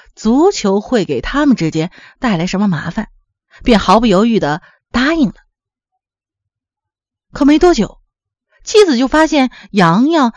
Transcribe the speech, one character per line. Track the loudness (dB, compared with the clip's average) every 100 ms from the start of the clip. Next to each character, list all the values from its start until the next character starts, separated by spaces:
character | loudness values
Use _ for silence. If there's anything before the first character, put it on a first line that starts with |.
| _
足 | -8 -2 0 0
球 | 0 -2 -4
会 | -2 -4
给 | -2 -6
他 | -6 -2 0
们 | 0
之 | -2
间 | -4 -6 -10 -20 _
带 | -4 -2
来 | -4
什 | -2
么 | -2
麻 | -4 -6
烦， | -10 -12 _ _ _ _ _
便 | 0 0
毫 | 2 2
不 | 2
犹 | 2 2
豫 | 0
地 | -2 -4 -10 _ _
答 | -4 -2 0
应 | -2
了。 | -4 _ _ _ _ _ _ _ _ _ _ _ _ _ _ _ _ _ _ _
可 | -2
没 | 2 4
多 | 2
久， | 2 -2 -8 _ _ _ _ _ _
妻 | 0 2 4
子 | 2
就 | 0
发 | 0 0
现 | 0 -2 -6 -6
洋 | 0 2 2 2
洋 | 2 0